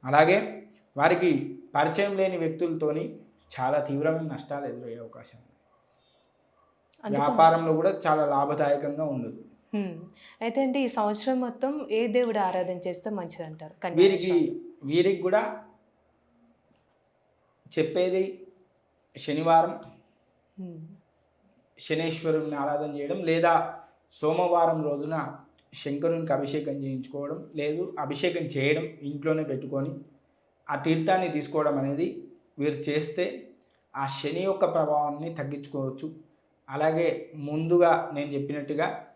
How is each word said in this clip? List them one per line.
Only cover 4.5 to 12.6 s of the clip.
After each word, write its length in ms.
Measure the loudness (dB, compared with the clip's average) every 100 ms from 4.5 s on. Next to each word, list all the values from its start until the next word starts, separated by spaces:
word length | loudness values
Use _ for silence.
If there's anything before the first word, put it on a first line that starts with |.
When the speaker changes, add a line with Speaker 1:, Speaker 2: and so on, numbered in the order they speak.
| -8 -6
Speaker 1:
ఎదురయ్యే 320 | -10 -12 -14
అవకాశం 400 | -14 -18 -20 -20
ఉంది. 160 | _ _ _ _ _ _ _ _ _ _ _ _ _ _ _ _
Speaker 2:
అందుకని 220 | -4 0 2
Speaker 1:
వ్యాపారంలో 460 | 8 8 8 2
కూడా 180 | 2 2 2 2
చాలా 200 | 2 4
లాభదాయకంగా 760 | 2 0 0 2 2 -2 -4
ఉండదు. 400 | -4 -4 -6 -10 -18 _ _
Speaker 2:
మ్మ్. 260 | -6 -4 -8 -16 -20 -20 -8
అయితే 220 | -4 0
అంటే 200 | 0 2
ఈ 60 | 0
సంవత్సరం 520 | 0 0 0 -2 -2
మొత్తం 480 | -2 -4 -4 -4 -2
ఏ 160 | 0 2
దేవుడు 320 | 2 2 0
ఆరాధన 400 | 0 0